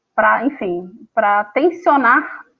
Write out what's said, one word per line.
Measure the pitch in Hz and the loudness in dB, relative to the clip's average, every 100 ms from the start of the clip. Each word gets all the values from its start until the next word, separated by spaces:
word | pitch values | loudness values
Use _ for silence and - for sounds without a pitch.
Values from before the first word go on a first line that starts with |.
| _ | _
pra, | - 220 214 | -2 0 0
enfim, | 240 285 208 175 185 226 - | -2 -6 -6 -8 -10 -18 -10
pra | - 208 202 | -2 0 0
tensionar, | 208 - 320 339 - 285 240 262 - - - _ | -2 -2 -2 0 0 2 4 2 0 -10 -20 _